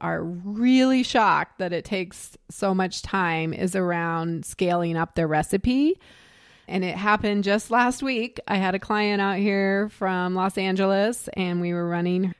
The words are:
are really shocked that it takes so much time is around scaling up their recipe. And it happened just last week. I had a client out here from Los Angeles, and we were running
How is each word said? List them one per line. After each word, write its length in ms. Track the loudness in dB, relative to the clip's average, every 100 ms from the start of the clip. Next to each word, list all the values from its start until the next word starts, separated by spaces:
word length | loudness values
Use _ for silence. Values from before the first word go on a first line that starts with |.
are 220 | -6 -4
really 800 | -6 -8 -8 0 4 6 6 4
shocked 560 | 2 2 4 2 0 -4
that 140 | -4
it 120 | -4 -4
takes 520 | -6 -6 -12 -18 -20 -18
so 240 | -4 0
much 280 | 2 0 -4
time 520 | -4 -2 0 0 -2
is 220 | -2 -2 0
around 720 | 0 0 -2 -2 -2 -4 -6
scaling 520 | -2 0 0 0 -2
up 180 | -2 -2
their 120 | 0
recipe. 720 | 0 0 0 2 2 2 0 -6 -20 -20 -20 -20 _ -8
And 160 | -4
it 120 | -4 -2
happened 480 | 0 2 2 0
just 260 | 2 0 2
last 320 | 2 2 0
week. 380 | -2 -2 -4 -6 -2
I 100 | 0
had 160 | 0
a 60 | -2
client 420 | -2 0 2 2
out 160 | 0 0
here 520 | 2 2 2 0 -2
from 440 | -4 -2 0 0
Los 240 | 0 0 0
Angeles, 720 | 0 2 2 2 2 -2 -6
and 280 | -4 -2 -2
we 120 | -2
were 140 | -2 -2
running 460 | -2 0 0 -2